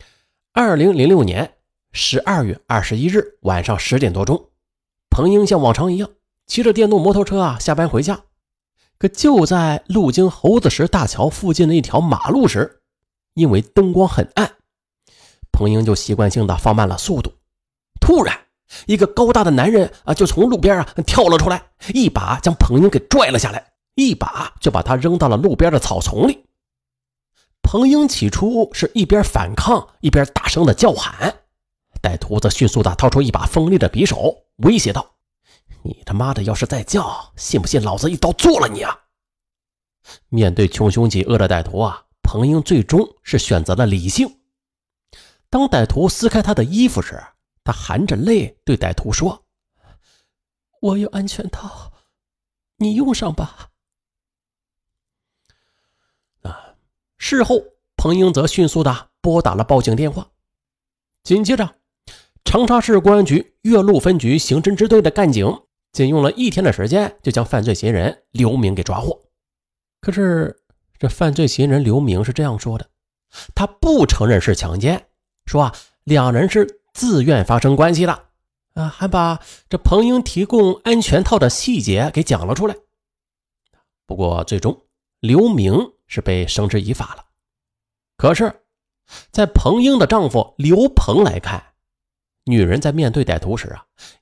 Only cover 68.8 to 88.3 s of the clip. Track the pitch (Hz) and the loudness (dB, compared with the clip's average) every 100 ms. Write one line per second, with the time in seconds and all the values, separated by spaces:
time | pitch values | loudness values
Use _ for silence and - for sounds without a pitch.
68.8 | 85 98 123 - _ _ _ _ _ _ | -6 -6 -6 -8 _ _ _ _ _ _
69.8 | _ _ - 185 190 170 156 - _ _ | _ _ -8 -2 0 0 -4 -8 _ _
70.8 | _ _ 131 - 165 143 151 - 143 139 | _ _ -6 -2 -2 0 -2 0 0 2
71.8 | 131 120 143 92 110 123 147 107 - 113 | 2 0 0 -2 -4 -4 -4 -4 -6 -8
72.8 | - _ _ _ _ - - - 196 - | -10 _ _ _ _ -20 -10 -4 -4 -2
73.8 | 330 302 156 - 123 104 87 95 85 87 | 2 4 2 2 2 2 2 -2 -4 -4
74.8 | 120 185 _ _ _ _ - 147 139 - | -2 -4 _ _ _ _ -6 -2 -2 -4
75.8 | - _ - 147 127 120 185 214 208 - | -20 _ 0 2 2 0 0 0 -2 -4
76.8 | _ - 247 175 131 139 92 120 135 135 | _ -6 -2 0 2 2 2 0 2 2
77.8 | 160 170 175 160 - _ _ _ _ - | 2 2 -2 -4 -12 _ _ _ _ -8
78.8 | 160 - 190 180 170 165 - - _ 180 | -8 -6 -4 -2 -2 -4 -12 -20 _ -2
79.8 | - 190 233 247 240 - 202 240 196 - | 2 2 2 0 -2 -4 0 2 2 0
80.8 | - 233 - 151 190 220 127 - - 226 | 0 0 2 0 2 2 2 0 -2 -2
81.8 | 110 95 139 151 165 110 87 139 208 - | 0 0 0 -2 -2 -2 -2 -2 -4 -6
82.8 | _ _ _ _ _ _ _ _ _ _ | _ _ _ _ _ _ _ _ _ _
83.8 | _ _ _ 95 90 87 85 98 - 135 | _ _ _ -4 -2 -2 -4 -4 -4 -6
84.8 | _ _ _ _ 113 139 233 190 98 113 | _ _ _ _ 2 4 4 2 2 0
85.8 | 240 _ _ - - 92 87 - 104 104 | -2 _ _ -8 -4 -4 -2 -4 -2 -2
86.8 | 98 - 117 - - _ _ _ _ _ | -4 -8 -8 -14 -20 _ _ _ _ _
87.8 | _ _ _ _ 135 | _ _ _ _ 0